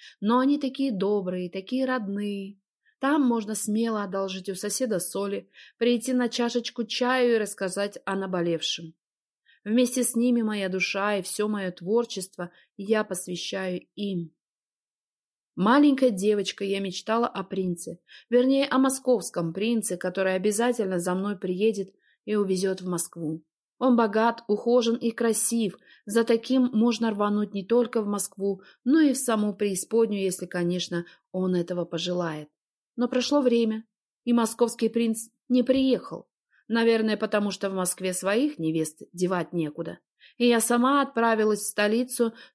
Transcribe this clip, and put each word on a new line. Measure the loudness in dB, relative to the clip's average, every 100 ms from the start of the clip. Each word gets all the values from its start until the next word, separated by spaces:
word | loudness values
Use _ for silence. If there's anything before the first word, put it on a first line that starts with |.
| -20 -6
Но | 0 2
они | 4 2
такие | -2 -2 -2
добрые, | 0 0 0 -2 -4 -6
такие | -8 -6 -2 -2
родные. | -2 -4 -6 -6 -6 -10 -16 _ _ _ _
Там | 0 2
можно | 2 2 -2 -6
смело | -2 0 0 -2
одолжить | -4 -4 -4 -6 -8
у | -6
соседа | -6 -4 -2 -2
соли, | -2 -4 -4 -6 -10 -20 -20 0
прийти | 2 2 0
на | 0 0
чашечку | 0 -2 -2 -4 -6 -6
чаю | -2 0 2 4 2
и |
рассказать | 0 -4 -4 -2 -4 -6 -6
о | -4
наболевшем. | -2 -2 0 0 -2 -4 -10 -18 _ _ _ _ _ _ 0
Вместе | 2 4 2
с | 0 2
ними | 2 2
моя | 0 -2 -2
душа | -2 -2 -2 0 0
и |
всё | -2 -4 -2
моё | -2 -4
творчество | -6 0 0 0 -6 -10 -10 -12 -12 _ -10
я | 0 0
посвящаю | 0 -6 -6 -8 -6 -6 -4 -6 -8 -8
им. | -4 -4 -6 _ _ _ _ _ _ _ _ _ _ _ _ -2
Маленькой | 4 6 6 6 2
девочкой | 2 0 0 -2 -6 -4
я | -4
мечтала | -4 -6 -2 -2 -2
о | -4
принце, | -6 -4 -4 -4 -8 -16 _ -20 0
вернее, | 2 4 2 2
о | 2
московском | 2 2 0 0 0 -4 -4
принце, | -2 0 0 -2 -4
который | -4 -2 0
обязательно | 0 0 2 0 0 -2 -2
за | 0
мной | -2 -2 -4
приедет | -4 0 0 0 -6 _ _ _
и | -4 0
увезёт | 0 0 0 -2
в | -4
Москву. | -4 -4 -6 -6 -6 -10 _ _ -2
Он | 2 4
богат, | 4 2 0 0 -2
ухожен | -2 2 2 2 0
и | -2
красив. | 0 0 0 0 0 -2 -4 _ -18 -2
За | 0
таким | 2 0 2 2 2
можно | 4 2 2 -2
рвануть | 0 0 0 -2 -4
не | 0
только | 2 2 -2
в | -2
Москву, | -4 -6 -4 -4 -4 -10 _
но | 2 4
и | 4
в | 2
саму | 0 0 0 -2
преисподнюю, | -2 -2 0 0 2 0
если, | -2 -4 -6
конечно, | -2 -2 -2 -2 -6 -6 -14 _
он | -4 0 0
этого | -2 -4
пожелает. | -4 -6 -4 -4 -4 -6 -12 _ _ _ _ -4
Но | -2
прошло | 0 2 2
время, | 4 4 2 -2 -8 _ _ _
и | 0
московский | 2 2 2 0 2 0
принц | 2 0 -2 -8 _ 0
не | 2
приехал. | 4 2 2 0 -2 -14 -16 _ _ _ -4
Наверное, | 2 4 4 2 0
потому | 0 0 0
что | -2 -4
в |
Москве | -2 -2 -2 -4
своих | -2 0 2 0 -2
невест | -2 0 -2 -6 -14
девать | -4 0 0 -2
некуда. | -2 -4 -4 -10 -12 _ _ -20 0
И | 2
я | 4
сама | 4 2 4 2
отправилась | 2 0 2 2 2 0
в | -2
столицу, | 0 2 0 0 -2 -2 -2 -12